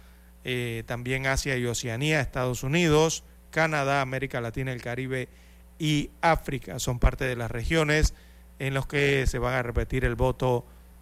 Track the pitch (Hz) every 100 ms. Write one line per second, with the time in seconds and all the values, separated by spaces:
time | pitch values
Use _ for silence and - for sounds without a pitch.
0 | - - - - 127 123 120 113 113 120
1 | 123 135 135 135 143 127 120 113 123 113
2 | 151 156 120 135 127 117 131 170 165 151
3 | 160 - - - - 156 160 151 135 139
4 | 127 131 135 127 117 135 131 123 120 120
5 | 131 131 - - - - - - 156 147
6 | 147 - 170 156 - 135 - 87 - 120
7 | 131 - 131 120 113 120 113 165 151 151
8 | 147 - - - - - 135 135 127 147
9 | 143 139 127 131 123 127 120 117 120 131
10 | 123 117 127 - 127 120 - - - -